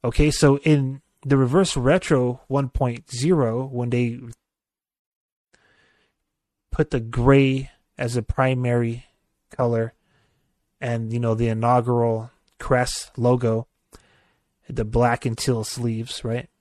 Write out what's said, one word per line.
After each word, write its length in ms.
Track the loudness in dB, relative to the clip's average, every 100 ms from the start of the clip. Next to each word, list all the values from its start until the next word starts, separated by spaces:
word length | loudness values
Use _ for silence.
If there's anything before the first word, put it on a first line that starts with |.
Okay, 260 | -2 2 2
so 280 | 6 4 4
in 420 | 4 2 2 -6 _ _
the 140 | 2 2
Reverse 380 | 4 2 2 0
Retro 680 | 2 2 2 2 2 -4 _
one 220 | -4 -2
point 420 | -2 -2 -4 -10
zero, 540 | -4 0 2 2 -2 -6
when 240 | -6 -2
they 300 | 0 0 -4 -14 -20 _ _ _ _ _ _ _ _ _ _ _ _ _ _ _ _ _ _ _ _ _ _ _
put 200 | -4 -2
the 80 | -2
gray 720 | -4 0 4 6 4 0 -6 _ _ -8
as 200 | -4 -4
a 40 |
primary 840 | -4 -2 0 0 0 0 -2 -6 -14 _ _ _ _
color 440 | -4 -2 -2 -4 _ _ _ _ _ _ _ _ _
and, 320 | -6 -4 -4
you 60 | -2
know, 140 | 0
the 140 | 0 0
inaugural 840 | 0 2 2 2 0 0 -2 -6 _ _ _
crest 520 | -2 0 0 -6 -12 -2
logo, 500 | 2 2 2 -2 -6 _ _ -20 _ _ _ _ _ _ _
the 160 | -6 -2
black 400 | 2 2 0 -4
and 120 | -4
teal 260 | -2 -2
sleeves, 600 | -4 -6 -4 -4 -8 -8
right? 260 | -6 -6 -8 _